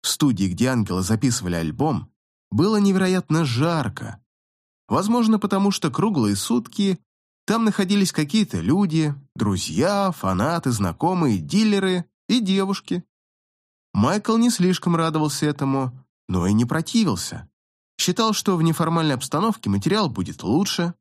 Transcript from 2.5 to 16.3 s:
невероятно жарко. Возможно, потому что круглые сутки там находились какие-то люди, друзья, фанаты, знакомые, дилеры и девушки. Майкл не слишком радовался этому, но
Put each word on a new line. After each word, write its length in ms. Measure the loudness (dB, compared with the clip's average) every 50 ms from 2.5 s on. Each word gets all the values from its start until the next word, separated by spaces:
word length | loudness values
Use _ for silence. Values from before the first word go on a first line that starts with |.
| 0 0 2 2 2
невероятно 680 | 2 2 4 4 2 2 2 0 0 0 _ 0 0 0
жарко. 760 | 0 0 0 0 0 0 0 -2 -4 -6 -8 -12 -12 -14 -14 _ _ _ _ _ _ _ _ _ _ _ _ _
Возможно, 520 | -2 0 0 2 2 2 2 4 4 2 2
потому 320 | 2 0 0 2 2 0
что 200 | 0 0 -2 -2
круглые 440 | 0 0 0 0 0 0 2 0 0
сутки 640 | -2 -2 0 -2 -2 -2 -4 -4 -2 0 0 0 -2 _ _ _ _ _ _ _ _ _
там 180 | -2 0 2 2
находились 480 | 2 2 0 0 2 2 2 2 0
какие-то 480 | 0 -2 -4 0 2 0 0 0 -2 -4
люди, 540 | 0 0 2 2 2 0 2 0 0 0 -2 -6 -10 _ _
друзья, 760 | -4 -2 0 0 -2 -4 -4 -2 0 0 2 2 0 0 0
фанаты, 600 | -2 -2 -2 -2 0 0 0 0 -2 -2 -2 -2
знакомые, 680 | -2 0 -2 -2 -2 -2 -2 0 0 2 2 2 2
дилеры 680 | 0 -2 0 2 2 4 4 2 2 2 0 0 -2 -4 _ _ _ _
и 120 | -2 0 0
девушки. 640 | 2 0 0 0 0 -2 -4 -6 -4 -6 -6 -6 -6 _ _ _ _ _ _ _ _ _ _ _ _ _ _ _ _ _ _
Майкл 420 | 0 2 2 2 0 0 0 2
не 120 | 4 4 2
слишком 460 | 2 2 2 2 2 0 0 0 0
радовался 500 | 2 0 0 0 0 -2 -2 -2 -2 -2
этому, 480 | -2 -2 -2 -2 -2 0 0 -2 -4 -6 -10 _ _ _ _ _
но 200 | -4